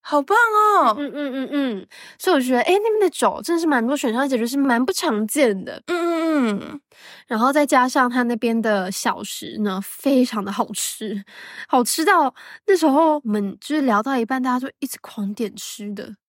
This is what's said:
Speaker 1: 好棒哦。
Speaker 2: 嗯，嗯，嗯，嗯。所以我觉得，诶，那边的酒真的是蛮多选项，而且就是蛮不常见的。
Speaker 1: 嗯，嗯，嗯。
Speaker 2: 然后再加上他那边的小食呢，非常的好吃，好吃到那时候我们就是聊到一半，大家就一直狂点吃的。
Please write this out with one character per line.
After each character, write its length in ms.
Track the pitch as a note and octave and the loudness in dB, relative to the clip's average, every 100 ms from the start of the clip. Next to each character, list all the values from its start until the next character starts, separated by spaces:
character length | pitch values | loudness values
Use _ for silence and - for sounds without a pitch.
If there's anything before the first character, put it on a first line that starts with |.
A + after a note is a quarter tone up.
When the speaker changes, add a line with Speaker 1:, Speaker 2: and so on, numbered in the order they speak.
Speaker 1:
好 220 | - D4 | 0 0
棒 120 | C#4 G#4 | 2 4
哦。 580 | A#4+ G#4+ G#4+ G4+ C4+ G#3+ | 4 4 4 4 4 2
Speaker 2:
嗯， 140 | C#4+ | -4
嗯， 180 | C#4 C#4+ | -6 -6
嗯， 140 | C4 C4 | -6 -4
嗯。 340 | C#4+ C4+ G3+ - - - - | -2 -2 -4 -10 -20 -20 -6
所 140 | - | 0
以 40 | D#4+ | 2
我 40 | |
觉 140 | B3+ | 2
得， 60 | B3+ | 0
诶， 100 | - F#4+ | 2 2
那 120 | A4 | 2
边 100 | G#4+ | 2
的 100 | F#4+ | 0
酒 280 | - G#3+ - | 2 0 0
真 100 | G#3 | -2
的 60 | E4+ | 0
是 60 | E4 | 2
蛮 200 | C4+ A3+ | 0 0
多 80 | |
选 160 | C#4+ C4 | 0 -2
项， 120 | A3+ | -2
而 60 | C#4 | 0
且 100 | C4 | 0
就 80 | A#3 | -2
是 100 | C#4 | 0
蛮 260 | C#4 A#3+ | 0 2
不 80 | B3+ | 0
常 340 | F#4+ F4 G#3+ G#3+ | 0 0 0 -2
见 380 | - B3+ G3 | 2 2 0
的。 180 | - F2+ - | -6 -14 -6
Speaker 1:
嗯， 600 | F4 E4+ E4 D#4+ D4+ A#3 | -4 -2 0 0 0 0
嗯， 120 | G3+ | -2
嗯。 180 | D2+ C#4+ _ _ - - _ | -6 -14 _ _ -20 -20 _
Speaker 2:
然 120 | A3 | 0
后 140 | B3 | 2
再 140 | C#4+ D4 | 2 4
加 200 | C#4 B3+ | 4 4
上 220 | C#4+ B3 | 2 2
他 140 | B3 | 2
那 120 | A#3+ A#3 | 0 0
边 240 | A#3 A#3 | 0 0
的 280 | A3 G#3 F#3 | 0 0 -2
小 320 | G3 A#3 - | -4 -4 -4
食 360 | G#3 - - A3 | -8 -12 -10 -4
呢， 200 | G#3 F#3+ | -2 -2
非 400 | G3+ - C#4 C4+ | -8 -4 2 4
常 180 | B3 A3 | 2 -2
的 80 | G3 | -6
好 160 | G3+ - | -4 -4
吃， 500 | G3+ - - A3 G#3 - - - - - | -4 -8 -8 -8 -8 -10 -20 -20 -18 0
好 160 | C4 | 2
吃 180 | A#3+ - | 2 0
到 300 | D#4+ F#4 C4+ - - - - | 2 4 2 -2 -20 -12 0
那 80 | |
时 120 | F#4 D#4 | 4 4
候 300 | C#4 D#4+ D4+ | 4 4 2
我 60 | A#3+ | 0
们 280 | G#3 G3+ - | -2 -2 -8
就 160 | - D4+ | -4 0
是 60 | |
聊 200 | C#4 G#3 | 2 2
到 140 | A3+ C4+ | 0 -2
一 80 | |
半， 180 | A3+ C4 | -2 -2
大 160 | B3+ B3 | 0 -2
家 0 | |
就 140 | C4 - | -4 -8
一 80 | C4+ | -10
直 100 | - | -10
狂 300 | - - G3+ | -14 -8 -8
点 200 | G#3 G#3+ | -4 -8
吃 380 | G#3 - - G#3 | -8 -14 -12 -10
的。 240 | G3+ - G3+ | -10 -12 -18